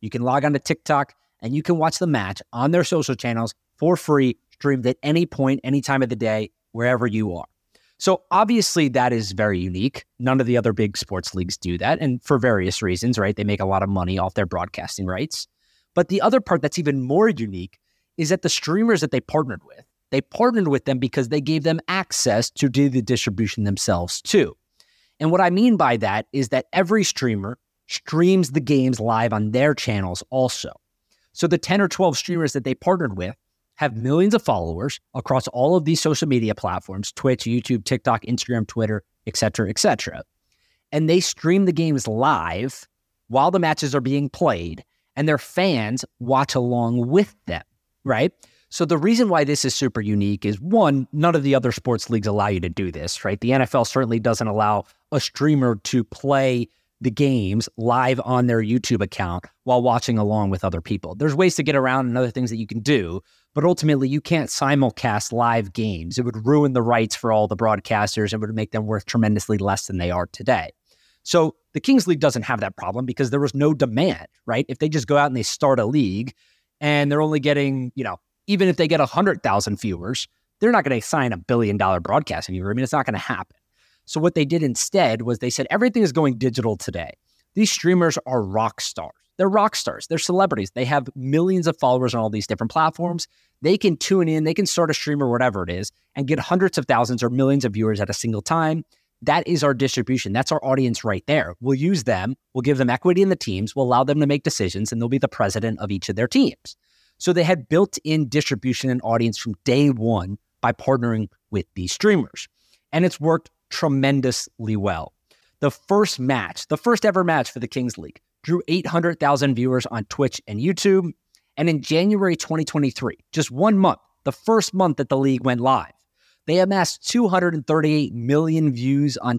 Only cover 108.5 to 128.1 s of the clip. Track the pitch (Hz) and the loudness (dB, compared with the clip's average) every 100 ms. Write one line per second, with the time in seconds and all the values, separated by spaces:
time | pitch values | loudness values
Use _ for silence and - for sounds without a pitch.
108.5 | 123 127 120 135 123 113 117 117 107 117 | -2 -2 -2 -2 -2 0 2 2 -2 -8
109.5 | 104 - 127 147 120 113 110 92 101 _ | -4 0 4 4 2 0 0 -2 -10 _
110.5 | _ 117 117 - 135 120 113 101 _ _ | _ -2 0 0 0 0 -2 -4 _ _
111.5 | 104 - - 90 - 214 190 117 - - | -6 -6 -8 -8 0 2 2 0 -10 -20
112.5 | _ _ _ _ 156 180 - 151 165 - | _ _ _ _ 0 0 0 0 0 -2
113.5 | _ _ - 160 135 139 139 127 - - | _ _ -4 -2 2 2 2 0 -2 -8
114.5 | - 110 107 98 82 - _ _ _ _ | -8 -4 -2 -2 -4 -8 _ _ _ _
115.5 | _ 143 - - 202 202 - 127 131 87 | _ -2 -2 0 2 2 0 -2 -2 -4
116.5 | - - 151 240 233 214 185 175 156 120 | -10 -6 -2 0 2 2 2 2 0 -2
117.5 | 127 120 135 123 101 78 - _ _ - | -6 -8 -4 -6 -6 -14 -18 _ _ -4
118.5 | 175 - 180 165 165 170 160 143 143 139 | -2 0 -2 0 0 0 0 2 2 2
119.5 | 120 127 127 - 113 101 - 135 - - | 2 0 0 -2 -8 -8 -2 -2 -2 -8
120.5 | 104 151 180 202 190 175 - _ _ _ | -2 -2 0 2 2 2 -8 _ _ _
121.5 | - 165 156 - 156 196 208 190 165 - | -2 0 0 0 2 4 2 2 0 -2
122.5 | 160 156 156 139 - 123 - _ 160 143 | -4 -2 0 -2 -2 -6 -6 _ -4 -4
123.5 | 123 208 202 190 - _ _ 147 - - | 0 2 4 4 2 _ _ -6 -4 0
124.5 | 226 - 190 180 139 135 135 135 127 127 | 0 0 0 0 0 0 2 2 2 0
125.5 | 123 127 127 - _ _ _ _ _ - | 0 2 0 -2 _ _ _ _ _ -2
126.5 | 170 185 196 175 - - 240 220 185 175 | 2 2 2 0 -2 -2 0 2 2 2
127.5 | 160 135 156 151 151 139 | -2 0 2 2 2 0